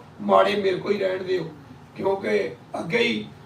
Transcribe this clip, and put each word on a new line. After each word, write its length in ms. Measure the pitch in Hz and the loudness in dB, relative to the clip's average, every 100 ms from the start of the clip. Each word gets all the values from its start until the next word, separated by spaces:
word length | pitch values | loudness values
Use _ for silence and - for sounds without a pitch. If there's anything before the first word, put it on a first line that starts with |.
| - - | -12 -6
ਮਾੜੇ 360 | 101 95 196 208 | 4 6 6 2
ਮੇਰੇ 200 | 196 170 | 0 0
ਕੋਲ 160 | 190 | -2
ਹੀ 60 | 208 | 0
ਰਹਿਣ 260 | 190 185 | 0 -2
ਦਿਓ, 240 | 185 185 156 - - - - - | -2 -2 -4 -12 -20 -20 -16 -4
ਕਿਉਂਕਿ 580 | 190 190 208 208 - - - - | -2 0 0 0 0 -6 -10 -8
ਅੱਗੇ 180 | 165 233 | -2 0
ਹੀ 280 | 240 214 214 - | 0 -2 -6 -16